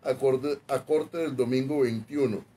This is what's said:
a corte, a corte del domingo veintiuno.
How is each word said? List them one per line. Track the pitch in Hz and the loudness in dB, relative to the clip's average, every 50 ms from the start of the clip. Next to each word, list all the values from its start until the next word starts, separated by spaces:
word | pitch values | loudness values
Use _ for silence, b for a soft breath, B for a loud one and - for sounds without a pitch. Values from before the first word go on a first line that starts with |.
| _ | _
a | 143 131 | -2 -2
corte, | 131 131 135 131 131 123 147 143 139 _ _ | 2 2 2 2 2 0 -2 -4 -4 _ _
a | 143 131 - | -4 -4 0
corte | - 156 156 151 - - 170 | 0 0 0 0 -2 -4 -4
del | 165 151 131 | -4 -4 0
domingo | 123 127 117 127 131 135 135 151 147 | -2 0 2 2 0 0 0 2 2
veintiuno. | 135 120 113 113 107 - 143 147 139 123 107 90 - _ _ | 2 2 0 -2 -6 -6 -2 0 0 0 0 -2 -8 _ _